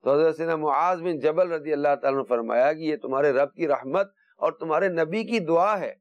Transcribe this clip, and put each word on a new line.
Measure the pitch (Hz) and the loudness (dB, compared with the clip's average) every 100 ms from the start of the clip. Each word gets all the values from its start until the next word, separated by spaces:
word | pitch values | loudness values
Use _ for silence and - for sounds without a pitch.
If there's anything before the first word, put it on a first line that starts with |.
تو | 123 | 2
حضرت | 143 160 156 | 4 2 0
سیدنا | 165 160 | -4 -2
معاذ | 151 139 175 185 | 0 0 0 0
بن | 175 156 | -4 0
جبل | 151 160 180 | 0 2 0
رضی | 160 147 | -2 -4
اللہ | 143 143 143 | 0 2 2
تعالیٰ | 139 139 | 0 -2
عنہ | 131 | 0
فرمایا | 120 113 113 135 | -2 0 2 2
کہ | 160 | 0
یہ | 160 151 | -4 -4
تمہارے | 127 131 147 | -4 0 2
رب | 131 143 | 2 -2
کی | - 160 | -2 -2
رحمت | 131 131 170 196 _ _ _ | -2 0 -2 -2 _ _ _
اور | 160 | -4
تمہارے | 156 160 156 190 | -2 -2 0 0
نبی | 165 160 208 | 0 -2 -2
کی | 220 226 | -2 -2
دعا | 165 165 196 208 | 2 2 2 0
ہے | 131 - | -4 -10